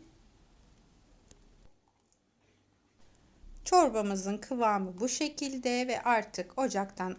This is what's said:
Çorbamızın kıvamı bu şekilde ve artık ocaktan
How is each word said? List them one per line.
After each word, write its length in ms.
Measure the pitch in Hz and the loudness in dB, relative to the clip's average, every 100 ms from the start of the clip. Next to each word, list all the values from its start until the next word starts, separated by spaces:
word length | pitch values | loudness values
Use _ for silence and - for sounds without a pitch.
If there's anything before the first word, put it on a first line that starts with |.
| - _ - _ - - - _ _ _ _ - _ - - - - _ _ _ _ _ _ _ _ _ _ _ _ _ - _ _ _ - - | -14 _ -20 _ -20 -20 -20 _ _ _ _ -20 _ -20 -20 -20 -20 _ _ _ _ _ _ _ _ _ _ _ _ _ -20 _ _ _ -20 -12
Çorbamızın 760 | - 370 294 220 202 196 190 202 | 4 6 6 4 0 -2 -2 -4
kıvamı 600 | - 247 220 202 190 180 | -4 0 2 2 -2 -4
bu 80 | 254 | -4
şekilde 800 | - 302 294 277 262 247 247 254 | 0 -2 -2 -6 -4 -2 0 0
ve 140 | 240 | -2
artık 560 | 240 226 208 - 175 - | 2 2 2 -8 -8 -2
ocaktan 580 | 262 196 196 - 185 | 0 0 -4 -4 -6